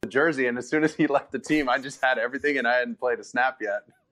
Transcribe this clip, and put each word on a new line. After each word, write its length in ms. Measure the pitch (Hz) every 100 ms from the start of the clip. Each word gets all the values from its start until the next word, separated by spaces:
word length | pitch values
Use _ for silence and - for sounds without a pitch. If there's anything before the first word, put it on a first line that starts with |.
the 80 | 110
jersey. 380 | 123 165 135 123
And 100 | 120
as 100 | 123
soon 180 | 156
as 100 | 151
he 120 | - 147
left 260 | 139 -
the 60 | 127
team, 300 | - 151 131
I 100 | 131
just 240 | 135 -
had 140 | 131 120
everything, 400 | 120 135 147 139
and 100 | 117
I 100 | 123
hadn't 220 | 120 113
played 200 | 127 113
a 60 |
snap 340 | 101 123 131 131
yet. 220 | 107 104 - _ _